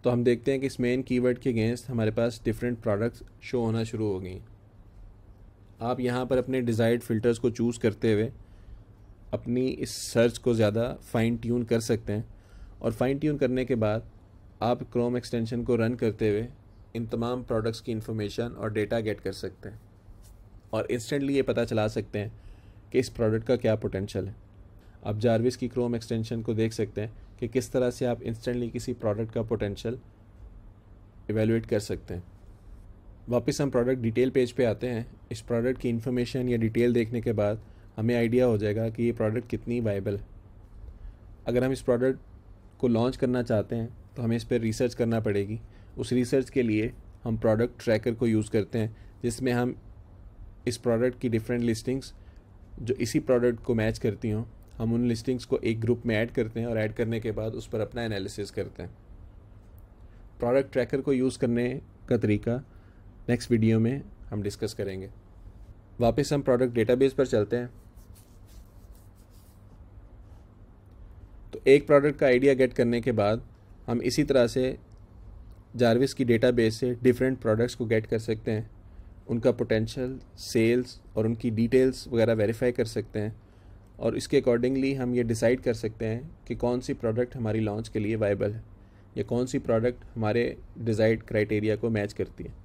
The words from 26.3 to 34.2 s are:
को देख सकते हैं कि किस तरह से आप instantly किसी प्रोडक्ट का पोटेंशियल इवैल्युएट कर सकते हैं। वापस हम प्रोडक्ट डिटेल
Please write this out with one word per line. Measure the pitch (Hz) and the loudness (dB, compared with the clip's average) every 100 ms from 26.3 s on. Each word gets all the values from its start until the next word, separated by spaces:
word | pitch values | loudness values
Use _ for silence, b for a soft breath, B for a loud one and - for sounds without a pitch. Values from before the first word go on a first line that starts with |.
| 113 | -4
को | 117 | -2
देख | 110 113 | 0 0
सकते | 113 107 101 | -2 -4 -4
हैं | 107 b b - | -8 b b -10
कि | 117 | -2
किस | 131 120 | -2 0
तरह | 135 123 | 0 0
से | 120 123 | 0 -2
आप | 113 | -2
instantly | 117 113 127 123 117 | -4 -6 -4 -4 -4
किसी | 113 120 | -6 -6
प्रोडक्ट | 120 110 104 113 | -4 -2 -2 -4
का | 117 | -4
पोटेंशियल | 110 113 104 98 - - - - - - - - - - - - - - - | -2 -2 -2 -4 -6 -8 -12 -20 -20 -20 -20 -20 -20 -20 -20 -20 -20 -20 -4
इवैल्युएट | 107 110 113 113 | 0 2 2 0
कर | 107 | -2
सकते | - 95 - | -2 -8 -6
हैं। | 87 - - - - - - - - - - - | -12 -12 -20 -20 -20 -20 -20 -20 -20 -20 -20 -2
वापस | 120 117 - | 0 0 0
हम | 143 | 0
प्रोडक्ट | 123 120 131 | 2 2 2
डिटेल | 113 113 | 0 2